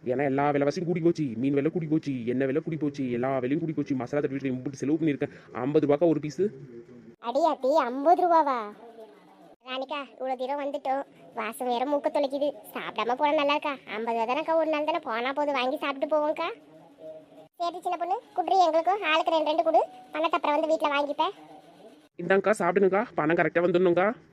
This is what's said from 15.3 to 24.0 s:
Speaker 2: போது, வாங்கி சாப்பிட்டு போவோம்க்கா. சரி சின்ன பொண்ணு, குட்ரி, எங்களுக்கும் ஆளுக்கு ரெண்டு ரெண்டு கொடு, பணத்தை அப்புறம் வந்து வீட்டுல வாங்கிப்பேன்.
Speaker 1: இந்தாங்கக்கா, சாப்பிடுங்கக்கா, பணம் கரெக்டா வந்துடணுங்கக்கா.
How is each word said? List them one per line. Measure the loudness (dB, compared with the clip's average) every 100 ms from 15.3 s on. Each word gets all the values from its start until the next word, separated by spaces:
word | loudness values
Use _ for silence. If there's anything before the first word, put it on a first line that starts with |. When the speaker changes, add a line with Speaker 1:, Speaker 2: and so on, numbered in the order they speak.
| -2
Speaker 2:
போது, | 0 0
வாங்கி | -2 -2
சாப்பிட்டு | -4 -4 0
போவோம்க்கா. | 0 0 -2 -4 -6 -16 -20 -20 -20 -18 -18 -20 -20 -20 _
சரி | -6 -4
சின்ன | -6 -4
பொண்ணு, | -2 -4 -4 -4
குட்ரி, | 2 4 6
எங்களுக்கும் | 4 2 0 2
ஆளுக்கு | 2 2
ரெண்டு | 2 2
ரெண்டு | 2 4
கொடு, | 4 2 -6 -12
பணத்தை | -2 0 0
அப்புறம் | 2 0
வந்து | 2
வீட்டுல | 2 2
வாங்கிப்பேன். | 0 -2 0 -2 -2 -20 -20 -20 -20 -20 -20 _ -12
Speaker 1:
இந்தாங்கக்கா, | 0 2 2 0
சாப்பிடுங்கக்கா, | 2 4 4 2 -2 -2
பணம் | 2 2
கரெக்டா | 2 2 2
வந்துடணுங்கக்கா. | 4 4 4